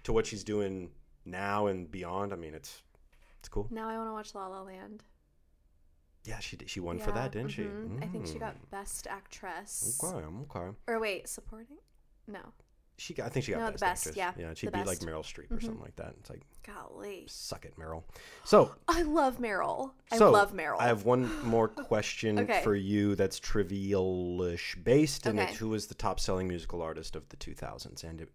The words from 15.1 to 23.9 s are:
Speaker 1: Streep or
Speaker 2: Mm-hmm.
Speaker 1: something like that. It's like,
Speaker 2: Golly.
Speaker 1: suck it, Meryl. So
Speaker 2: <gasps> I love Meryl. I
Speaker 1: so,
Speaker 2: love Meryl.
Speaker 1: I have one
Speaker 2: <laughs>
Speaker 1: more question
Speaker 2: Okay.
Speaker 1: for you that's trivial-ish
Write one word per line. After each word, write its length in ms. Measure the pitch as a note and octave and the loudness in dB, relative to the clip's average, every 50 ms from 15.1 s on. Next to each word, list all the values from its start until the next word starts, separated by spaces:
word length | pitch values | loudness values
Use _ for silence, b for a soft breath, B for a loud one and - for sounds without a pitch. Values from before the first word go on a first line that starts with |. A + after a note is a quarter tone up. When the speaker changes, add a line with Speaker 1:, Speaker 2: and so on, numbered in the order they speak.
| D#2+ D#2 | -4 -6
Speaker 1:
Streep 280 | D#2 - - - D2+ - | -6 -8 -10 -10 -6 -2
or 40 | A#3 | -2
Speaker 2:
Mm-hmm. 80 | A3 A3+ | -2 -2
Speaker 1:
something 160 | A3+ A3 - | -2 -6 -8
like 140 | - - - | -12 -14 -12
that. 180 | - - - - - | -12 -12 -12 -12 -14
It's 80 | - - | -16 -16
like, 140 | - - - - - - - | -16 -16 -16 -20 -20 -20 -16
Speaker 2:
Golly. 580 | - G3+ F#3 A2+ - - - G#3 G3+ G3 F3 - | -16 -14 -14 -14 -14 -14 -14 -12 -12 -12 -12 -14
Speaker 1:
suck 380 | - - - - - - - - | -14 -14 -12 -10 -10 -10 -10 -12
it, 100 | - - - | -16 -14 -12
Meryl. 260 | D#2+ D#2+ D#2+ E2 - - B B B B B B B | -8 -8 -8 -8 -10 -12 B B B B B B B
So 300 | B - G#3 C#3+ - - - | B 10 10 10 8 4 -2
Speaker 2:
<gasps> 80 | - - | 0 2
I 120 | E4 E4 | 4 4
love 380 | E4+ D4+ D4 E4 C#4+ C4 A#3+ A#3+ | 4 4 4 4 4 4 2 0
Meryl. 540 | A#3+ A3+ G3+ F3+ - - - - C4+ C4 - - - - | -2 -2 0 0 0 0 0 -2 -4 -6 -8 -12 -6 2
I 60 | A#3 A3+ | 8 10
Speaker 1:
so, 120 | G#3+ F3 | 12 12
Speaker 2:
love 220 | A#2 G3+ G3+ G3+ | 12 10 8 6
Meryl. 240 | G#3 F#3 D#3 D3 A2 F2 | 2 -2 -2 -2 0 4
Speaker 1:
I 100 | A#2 A#2+ | 4 4
have 180 | A#2 G#2 G2 | 4 4 4
one 360 | A#2 B2 B2+ B2+ A#2 G#2+ G#2 | 6 6 6 4 2 0 -2
Speaker 2:
<laughs> 0 | B2+ | 0
Speaker 1:
more 220 | A#2 A2+ A2+ A2 A2 | 4 6 6 6 4
question 720 | - - C#4 - A2+ G#2+ G#2 - - - - A2 G#2+ G#2 | 2 -2 -2 0 2 2 0 0 -2 -2 0 2 4 4
Speaker 2:
Okay. 200 | G#2 G#2 A2 - | 4 4 2 4
Speaker 1:
for 120 | - A2+ G2+ | 4 4 4
you 400 | G2+ F#2+ G2 G#2 G#2 G2+ G2+ G2+ | 4 4 4 4 4 6 6 6
that's 240 | F#2 G2 F#2 - - | 4 4 2 2 -2
trivial-ish 1400 | - - - G#2+ G2 F2 G2+ G2 G2 G2 | -2 0 2 2 2 2 0 -2 0 2